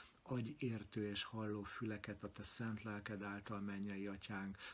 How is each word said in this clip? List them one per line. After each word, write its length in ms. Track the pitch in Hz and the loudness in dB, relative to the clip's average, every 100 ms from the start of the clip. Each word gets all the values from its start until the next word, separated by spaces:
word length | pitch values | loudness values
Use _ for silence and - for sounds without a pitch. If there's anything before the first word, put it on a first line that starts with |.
| - - - | -12 -10 0
Adj 280 | 127 113 147 | 2 2 2
értő 500 | 123 110 - 110 104 | 0 0 0 2 4
és 140 | 101 | 2
halló 400 | - 113 107 104 | 0 2 2 2
füleket 600 | 98 - 113 104 104 101 | 0 0 0 0 -2 -4
a 80 | 101 | -4
te 100 | - | -2
szent 400 | 101 - 113 104 | -2 0 0 0
lelked 400 | 107 104 104 98 | 0 -2 0 0
által, 380 | 101 101 107 104 | 0 -2 -2 0
mennyei 460 | 101 98 101 98 101 | 0 2 0 2 0
Atyánk, 500 | 98 - 98 98 98 - | -2 -2 0 0 -2 -8